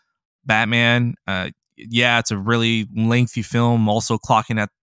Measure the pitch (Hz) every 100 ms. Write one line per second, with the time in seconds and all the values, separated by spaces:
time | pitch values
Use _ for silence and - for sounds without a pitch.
0 | _ _ _ _ 135 110 113 117 117 120
1 | 120 - - 95 92 - _ - 82 117
2 | 120 120 - 104 101 117 113 113 104 110
3 | 113 120 120 120 - 120 120 117 107 110
4 | - 113 - 110 - 110 104 _